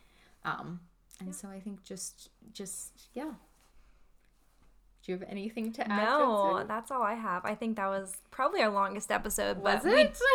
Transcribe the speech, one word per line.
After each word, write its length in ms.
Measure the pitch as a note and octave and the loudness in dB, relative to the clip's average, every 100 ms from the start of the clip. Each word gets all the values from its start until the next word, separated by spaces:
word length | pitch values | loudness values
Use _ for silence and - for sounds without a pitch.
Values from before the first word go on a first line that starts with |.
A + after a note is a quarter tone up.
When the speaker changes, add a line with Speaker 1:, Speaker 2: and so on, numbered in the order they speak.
| - _ _ _ | -20 _ _ _
Speaker 1:
Um, 380 | D#3 C#3 C#3 F3 F3 _ _ - | -8 -8 -8 -12 -14 _ _ -16
and 100 | F#3 | -14
Speaker 2:
Yeah. 40 | F#3 | -12
Speaker 1:
so 120 | G3+ | -14
I 100 | F#3+ | -14
think 220 | F#3+ G3 | -14 -14
just, 460 | - F#3+ - - - _ - | -14 -12 -12 -14 -20 _ -20
just, 560 | - G2+ - - - - | -14 -12 -12 -14 -18 -16
yeah. 200 | - D4+ A3 _ _ _ - - - - _ _ _ _ _ - _ _ _ | -10 -10 -10 _ _ _ -20 -20 -20 -20 _ _ _ _ _ -20 _ _ _
Do 100 | - | -8
you 40 | F3+ | -8
have 100 | F#3+ | -6
anything 420 | G3+ G#3 A#3 A3 | -8 -6 -4 -6
to 160 | A3+ A3+ | -4 -2
add, 140 | G#3 | 0
Speaker 2:
No, 460 | G#3+ C#4 C#4 G#3+ G3 | 2 4 4 4 4
Speaker 1:
Jensen? 160 | F#3+ G#3 | 2 0
Speaker 2:
that's 240 | G#3+ A#3 | -4 -4
all 100 | C4 | -2
I 120 | G#3+ | 0
have. 320 | A#3 A3 F3+ - | 0 -2 -4 -2
I 100 | G#3+ | -4
think 220 | A#3 A3 | -2 -2
that 100 | G3 | -2
was 300 | G3 F#3+ - - | -2 -4 -10 -10
probably 300 | - C#4 F#4+ | 0 0 4
our 80 | A3 | 2
longest 400 | G3+ G3 G3+ - | 4 0 0 -2
episode, 520 | G#3 G#3 - G3+ G3 | -2 0 -2 0 0
but 200 | G3+ G3 | 2 2
Speaker 1:
Was 100 | E4 | 6
it? 260 | B4+ D5+ - B4+ | 8 8 6 6